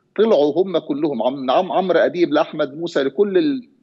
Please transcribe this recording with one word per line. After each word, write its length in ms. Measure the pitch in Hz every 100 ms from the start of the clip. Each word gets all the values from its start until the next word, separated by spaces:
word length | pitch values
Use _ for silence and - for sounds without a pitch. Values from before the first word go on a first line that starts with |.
| _ -
طلعوا 460 | 220 165 147 147
هم 160 | 190 165
كلهم 440 | - 143 156 123
عم-، 280 | 120 139 127
عم-، 220 | 143 185
عمرو 260 | 151 190 165
اديب 340 | 110 175 165
لاحمد 420 | 147 165 156 143
موسى 280 | 143 170 147
لكل 360 | 135 165 208 185
ال-، 300 | 156 135 - _